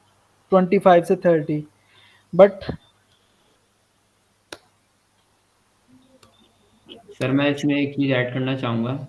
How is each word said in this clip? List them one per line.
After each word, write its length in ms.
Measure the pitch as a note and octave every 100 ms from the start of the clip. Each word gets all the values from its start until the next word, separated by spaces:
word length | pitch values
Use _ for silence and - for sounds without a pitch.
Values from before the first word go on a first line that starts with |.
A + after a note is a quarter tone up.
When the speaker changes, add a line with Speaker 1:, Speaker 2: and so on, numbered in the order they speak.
| _ _ _ _ _
Speaker 1:
ट्वेंटी 280 | E3 F3+ G3
फ़ाइव 260 | F#3+ F3
से 120 | E3 F#3
thirty। 500 | F3+ E3 D3+ D3+ D3+ _ _ _ _ _ _ F3
But 140 | G3+ G3+ - - _ _ _ _ _ _ _ _ _ _ _ _ _ _ _ _ _ - _ _ _ _ _ _ _ _ _ _ _ _ _ C4 C4 C4 _ _ _ _ _ _ -
Speaker 2:
सर, 400 | - - - B2+
मैं 220 | C#3 C#3+
इसमें 220 | C#3+ D3 C#3+
एक 160 | C#3
चीज़ 200 | C#3+ C#3
ऐड 220 | B2+ B2
करना 220 | B2+ C3 C3+
चाहूँगा 500 | B2+ A#2 A#2 C#3